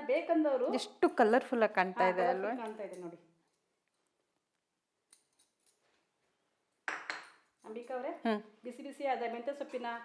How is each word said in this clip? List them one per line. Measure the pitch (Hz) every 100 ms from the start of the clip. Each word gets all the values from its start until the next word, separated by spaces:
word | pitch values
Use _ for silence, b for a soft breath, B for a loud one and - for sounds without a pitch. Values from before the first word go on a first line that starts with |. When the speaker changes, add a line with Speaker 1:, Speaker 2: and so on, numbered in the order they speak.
| 233
Speaker 1:
ಬೇಕಂದವರು | 302 339 330 302 254 254 247
Speaker 2:
ಎಷ್ಟು | - - 339 -
ಕಲರ್‌ಫುಲ್ | 214 254 - 233
ಆಗಿ | 214 202
ಕಾಣ್ತಾ | 185 185
Speaker 1:
ಹಾ, | 185
Speaker 2:
ಇದೆ | 180
Speaker 1:
ಕಲರ್‌ಫುಲ್ | 180 185 202
Speaker 2:
ಅಲ್ವಾ? | 254
Speaker 1:
ಕಾಣ್ತಾ | 220 214 190
ಇದೆ | 180
ನೋಡಿ. | 175 170 _ _ _ _ _ _ _ _ _ _ _ _ _ _ _ _ _ _ _ _ _ _ _ _ _ _ _ _ _ _ _ _ _ _ _ _ - - - - - _ _ _
ಅಂಬಿಕಾ | 220 220 240 254
ಅವರೇ, | 285 320
Speaker 2:
ಹ್ಮ್. | 226 208 - _
Speaker 1:
ಬಿಸಿ | 247 240 277
ಬಿಸಿಯಾದ | 262 277 233 233
ಮೆಂತ್ಯ | 233 269 285
ಸೊಪ್ಪಿನ | - 247 240 233